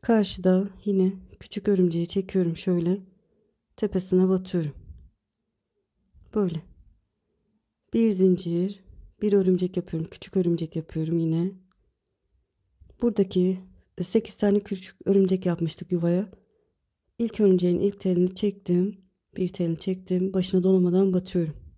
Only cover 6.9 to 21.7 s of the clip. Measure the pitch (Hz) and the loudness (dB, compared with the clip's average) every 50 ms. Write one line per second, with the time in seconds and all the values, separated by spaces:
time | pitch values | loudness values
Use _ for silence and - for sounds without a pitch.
6.9 | _ _ _ _ _ _ _ _ _ _ _ _ _ _ _ _ _ _ _ _ | _ _ _ _ _ _ _ _ _ _ _ _ _ _ _ _ _ _ _ _
7.9 | - 226 226 226 202 185 190 190 180 180 - 170 170 170 180 196 202 - _ - | 0 2 2 2 2 4 4 4 4 2 0 -4 -2 -2 -2 -2 -4 -10 _ -20
8.9 | - - - - _ _ - 208 202 202 190 185 185 175 180 180 185 180 175 - | -20 -20 -20 -20 _ _ -2 2 2 4 4 4 2 2 0 -2 -4 -6 -8 -6
9.9 | - 160 160 - - - - - - 190 180 175 170 160 165 160 - 165 160 - | -6 -8 -8 -8 -12 -16 -18 -4 -2 -2 0 0 0 -2 -4 -6 -8 -10 -10 -8
10.9 | - 160 160 160 165 170 165 160 160 165 175 190 190 - _ _ _ _ _ _ | -6 -6 -4 -2 -2 -2 0 0 0 0 -2 -4 -6 -10 _ _ _ _ _ _
11.9 | _ _ _ _ _ _ _ _ _ _ _ _ _ _ _ _ _ _ - _ | _ _ _ _ _ _ _ _ _ _ _ _ _ _ _ _ _ _ -20 _
12.9 | - _ - 240 - - 196 185 - 185 180 180 190 185 - - - _ _ _ | -10 _ -2 -2 2 0 -2 0 2 0 2 2 0 -2 -8 -18 -20 _ _ _
13.9 | _ - 180 - - 226 220 - - - - 202 202 208 202 - 202 185 185 - | _ -8 -8 -2 -2 -2 -2 -2 -6 -2 0 2 2 2 0 -4 -10 -10 -10 -16
14.9 | - _ - - 196 196 196 185 185 185 185 180 170 165 170 160 - - - _ | -18 _ -2 2 4 4 4 4 2 0 0 -2 -2 -2 -4 -6 -6 -8 -6 _
15.9 | 185 170 170 170 175 180 214 190 - _ _ _ _ _ _ _ _ _ _ _ | -4 -2 0 0 0 0 -2 -6 -10 _ _ _ _ _ _ _ _ _ _ _
16.9 | _ _ _ _ _ _ 233 220 - - 214 196 185 180 175 180 175 - - 202 | _ _ _ _ _ _ -6 -6 0 2 4 4 4 4 4 2 0 2 0 -2
17.9 | 196 - - 185 180 175 180 180 185 - - 208 196 202 _ - 175 175 185 202 | -2 -2 -2 0 2 2 2 0 0 -2 -4 -4 -4 -4 _ 0 0 0 0 0
18.9 | 202 - _ _ _ _ _ _ _ - 185 180 185 - 180 170 165 160 - 196 | -4 -10 _ _ _ _ _ _ _ -6 -6 -6 -4 -4 -2 -2 -2 -4 -4 -6
19.9 | 190 185 185 - 185 180 185 196 190 190 185 185 - 185 175 190 190 185 180 180 | -6 -6 -4 -4 -2 -2 -2 0 0 -2 -2 2 0 2 4 4 4 4 4 4
20.9 | 175 185 196 190 180 180 180 - - 180 170 156 151 - - - | 4 4 2 4 2 0 -2 -2 -2 -2 -2 -2 -6 -12 -18 -20